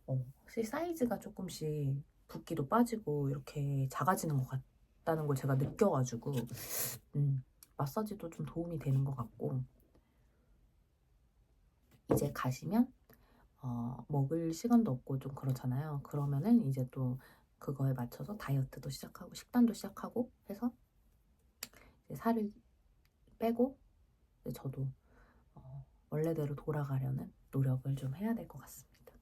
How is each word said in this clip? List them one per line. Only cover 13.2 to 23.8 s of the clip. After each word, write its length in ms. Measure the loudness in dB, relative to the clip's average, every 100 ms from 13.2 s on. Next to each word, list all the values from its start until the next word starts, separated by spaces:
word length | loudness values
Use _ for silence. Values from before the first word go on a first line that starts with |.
| _ -20 -20 _
어, 420 | -6 -4 -4 -6 -2
먹을 440 | 0 2 2 0
시간도 380 | 0 6 6 6
없고 280 | 0 -2 -4
좀 140 | -4
그렇잖아요. 680 | -4 -2 0 0 -2 0 -4
그러면은 640 | -4 -2 0 2 6 6 6
이제 180 | 0 -2
또 280 | -2 -2 -2 -8 -20 _ -14
그거에 340 | -8 -2 0
맞춰서 440 | 0 -4 -8 -8 -6
다이어트도 540 | -2 0 0 -4 -10
시작하고 420 | -10 -12 -14 -16
식단도 380 | -16 -2 4 4
시작하고 580 | 4 -8 -8 -8 -4 -6 -8 -12
해서 220 | -4 -4 -6 _ _ _ _ _ _ _ -18 -16 -18 -20 _ -12
이제 100 | -2
살을 360 | 2 2 0 -6 _ _ _ _ _ _ _ -2
빼고, 400 | 0 4 2 0